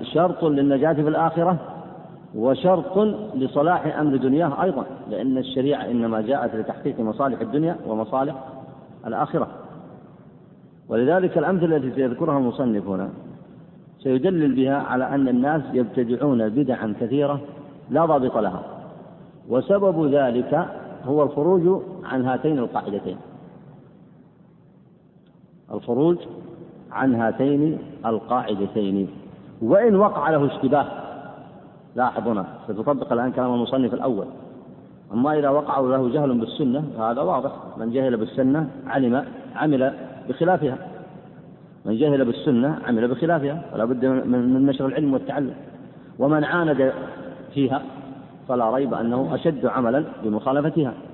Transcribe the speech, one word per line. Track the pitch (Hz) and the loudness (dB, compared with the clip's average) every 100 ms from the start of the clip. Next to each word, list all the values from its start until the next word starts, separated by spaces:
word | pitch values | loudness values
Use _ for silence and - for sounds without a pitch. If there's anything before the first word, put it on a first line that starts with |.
| - | -2
شرط | 156 180 160 | 2 2 2
للنجاة | 165 139 139 135 151 | 0 4 4 4 4
في | 151 151 | 2 2
الآخرة | 151 160 165 170 175 - - - - - - - 110 | 2 2 2 2 0 -4 -14 -16 -18 -18 -20 -12 -2
وشرط | 120 135 180 180 - 190 214 196 - 131 | 0 4 4 4 2 2 2 0 -6 -4
لصلاح | 131 147 160 175 147 - | 0 2 2 2 0 0
أمر | 151 135 | 2 2
دنياه | 131 143 165 143 | 2 2 2 2
أيضًا، | 180 135 92 - - | 0 0 -6 -10 -8
لأن | 101 127 131 | -4 0 0
الشريعة | 127 131 135 139 104 | -2 0 0 0 0
إنما | 120 117 110 | 0 0 0
جاءت | 107 139 123 110 | 0 0 0 -2
لتحقيق | 104 - 147 - | -4 -4 -4 -2
مصالح | 110 107 139 117 | -2 0 -2 -2
الدنيا | 117 143 160 170 110 | -2 0 0 -2 -4
ومصالح | 110 110 131 143 - - - - - - - - | -4 -2 -2 -2 -6 -12 -16 -18 -20 -20 -14 -8
الآخرة. | 110 147 160 117 - - - - - - - - - - - - - - | -4 -2 -2 -4 -8 -16 -18 -18 -20 -20 -20 -20 -20 -20 -20 -20 -20 -2
ولذلك | 113 127 185 185 170 | 2 4 4 2 2
الأمثلة | 151 190 170 156 | 2 2 2 2
التي | 131 120 | 0 0
سيذكرها | 131 120 165 143 | 0 0 0 2
المصنف | 127 117 127 104 92 | 0 0 0 0 -2
هنا | 95 98 - - - - - - - - - | -4 -4 -10 -16 -18 -20 -20 -20 -20 -20 -4
سيدلل | 139 131 170 180 147 123 | 0 2 2 4 4 4
بها | 131 139 | 2 2
على | - 127 131 | 0 -2 0
أن | 139 131 | 2 2
الناس | 123 135 156 127 | 4 2 2 0
يبتدعون | 123 117 - 117 123 147 123 107 | 0 0 0 0 0 2 2 2
بدعا | 117 135 117 107 101 | 2 0 0 -4 -4
كثيرة | 113 139 143 143 - - - - - | 0 0 0 -2 -6 -14 -18 -20 -2
لا | 135 165 | 2 4
ضابط | 143 127 117 | 4 2 0
لها، | 101 90 - - - - - - - - - | 0 -2 -10 -14 -16 -18 -20 -20 -20 -20 -2
وسبب | 120 127 196 196 165 151 139 | 0 2 4 4 4 4 4
ذلك | 131 120 123 147 175 - - - 123 | 4 2 0 0 -2 -8 -14 -10 0
هو | 147 | 2
الخروج | 139 143 160 185 165 190 - - | 2 2 4 4 4 2 -2 -12
عن | - 131 127 | -4 -2 0
هاتين | 127 156 147 | 0 0 0
القاعدتين، | 117 113 101 101 - - - - - - - - - - - - - - - - - - - - _ _ - - - - - | -2 -4 -4 -6 -6 -10 -14 -20 -20 -20 -20 -20 -20 -20 -20 -20 -20 -20 -20 -20 -20 -20 -20 -20 _ _ -20 -20 -20 -20 -10
الخروج | 107 - 120 160 175 - - - - - - - | -8 -2 2 4 2 -4 -16 -16 -18 -20 -20 -10
عن | 104 135 117 | 0 2 4
هاتين | 113 107 135 143 156 151 - - 190 | 2 2 2 2 2 -2 -8 -6 -4
القاعدتين. | 214 - 123 110 98 98 110 101 98 95 - - - - - | -2 -2 -2 -2 -4 -2 -2 0 0 -2 -8 -18 -20 -20 -6
وإن | 113 190 233 190 | 2 4 6 6
وقع | 202 151 147 | 4 2 0
له | 156 143 | 2 2
اشتباه، | - 131 143 131 - - - - - - - - - - 120 | 0 2 2 0 -6 -12 -14 -16 -18 -20 -20 -20 -20 -10 -2
لاحظ | 123 - 110 | -2 0 -2
هنا | 107 85 73 - | -2 -4 -10 -10
ستطبق | 101 123 139 - | -4 -2 -2 0
الآن | 120 123 | 0 0
كلام | 120 127 | 0 0
المصنف | 120 113 135 120 | 0 0 0 0
الأول، | 120 131 104 87 - - - - - - - - | 0 -2 -2 -6 -12 -18 -20 -20 -20 -20 -20 -6
أما | 107 139 151 | 0 2 4
إذا | 143 | 4
وقع | 143 147 139 | 2 2 0
له | 127 131 123 | 2 2 2
جهل | 147 143 120 | 2 2 2
بالسنة | 113 - 135 135 151 113 | 0 -2 0 0 -2 -2
فهذا | 113 120 | -2 0
واضح، | 170 143 127 - - - | 0 0 -2 -6 -12 -8
من | 113 | -2
جهل | 127 135 117 | 0 2 0
بالسنة | 107 131 131 147 156 - - | -2 2 2 2 0 -6 -4
علم، | 117 127 127 - - - - | 0 2 2 -2 -10 -12 -2
عمل | 151 135 131 - - - - | 2 4 2 0 -10 -10 -8
بخلافها، | 131 170 185 147 131 - - - - - - - - - - 98 | 0 2 4 2 -2 -10 -14 -16 -18 -20 -20 -20 -20 -20 -10 -4
من | 110 | 2
جهل | 147 139 120 | 4 4 2
بالسنة | 117 - 120 135 - - | 0 2 2 2 -2 -2
عمل | 113 120 | 0 2
بخلافها، | 131 165 165 139 160 - | 0 0 0 0 -4 -8
فلا | 104 113 | -2 -2
بد | 127 131 | 0 2
من، | 131 - | 2 2
من، | 123 123 | 2 4
من | 131 139 | 4 4
نشر | 131 135 | 2 -2
العلم | 131 147 | 0 0
والتعلم. | 131 - 135 131 - - - - - - - | 0 -2 -4 -4 -6 -14 -18 -20 -20 -16 0
ومن | 135 156 | 2 4
عاند | 143 175 165 131 131 - 131 - - - - | 2 0 2 2 2 0 -8 -12 -14 -16 -8
فيها | 139 131 131 - - - - - - - | 0 0 0 -6 -14 -16 -16 -18 -14 -2
فلا | 123 113 | 0 2
ريب | 127 139 | 2 0
أنه | 90 117 123 135 127 | -2 0 0 0 0
أشد | 170 139 120 | 0 0 0
عملا | 110 117 131 160 - | 2 2 2 0 -4
بمخالفتها. | 107 107 131 139 151 156 135 107 - | -2 -2 0 2 2 0 0 -4 -14